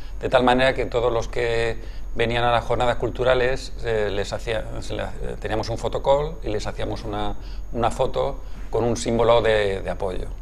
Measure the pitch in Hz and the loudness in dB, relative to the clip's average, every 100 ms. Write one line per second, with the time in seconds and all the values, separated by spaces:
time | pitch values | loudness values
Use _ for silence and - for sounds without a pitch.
0 | - - 110 131 127 123 131 127 117 123 | -6 -6 2 4 6 4 4 2 0 2
1 | 120 117 110 - 120 117 117 113 - - | 2 2 0 0 0 2 0 -2 -6 -6
2 | - - 117 117 120 117 - 117 123 113 | -4 0 0 2 2 2 2 2 2 2
3 | 123 - 123 127 123 135 - - 117 110 | 0 0 2 4 4 0 -4 -6 -2 0
4 | 104 98 98 104 - 110 - 120 - 110 | 0 0 -2 -4 -2 -4 -4 -6 -4 -4
5 | 107 - 127 120 104 107 110 113 117 110 | -4 -4 -4 -4 -4 -2 -2 -4 -2 0
6 | 120 139 151 165 - 104 101 98 104 104 | 4 4 2 -4 -4 -4 -4 -4 -4 -4
7 | 107 104 104 101 - - - 123 117 - | -6 -4 -2 -2 -6 -8 -6 -2 0 0
8 | 127 131 131 143 - - - 113 117 113 | 0 0 -2 -4 -8 -8 -4 0 0 0
9 | - 117 117 117 110 107 104 95 90 92 | 0 2 6 6 6 4 2 0 -4 -4
10 | 98 92 - - | -2 -2 -4 -6